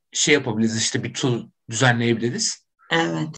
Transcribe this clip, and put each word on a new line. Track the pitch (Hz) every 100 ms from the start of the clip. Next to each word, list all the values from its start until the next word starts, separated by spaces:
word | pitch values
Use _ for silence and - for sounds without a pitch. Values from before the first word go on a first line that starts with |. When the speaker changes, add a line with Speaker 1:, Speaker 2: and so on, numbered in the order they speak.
| _
Speaker 1:
şey | - -
yapabiliriz | 147 135 107 113 113
işte | - -
bir | 113
tur | - 139 117 - _ -
düzenleyebiliriz. | 110 131 117 117 113 113 180 - - _ _ -
Speaker 2:
Evet. | 165 165 165 156